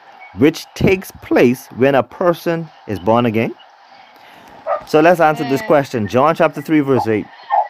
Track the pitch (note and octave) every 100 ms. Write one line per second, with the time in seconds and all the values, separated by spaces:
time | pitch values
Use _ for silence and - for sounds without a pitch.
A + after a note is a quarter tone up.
0 | - - - F#2 D3 - - - G#3 F#3+
1 | - - - D#4 B2+ B2+ - G#2+ C3+ C3+
2 | A2+ - F3 D#3+ F3 E3 D#3+ - - F#2+
3 | F#2 A#2 A#2+ G#2+ C3+ - - _ _ -
4 | - - - - - - - - - D#3
5 | D#3+ F3 D#3 D#3 C#3 C3+ - D3+ C3+ B2
6 | G2+ B2 D3 E3 D#3+ D3+ C#3+ D#3 C3+ B2+
7 | A2+ G#2+ - - - -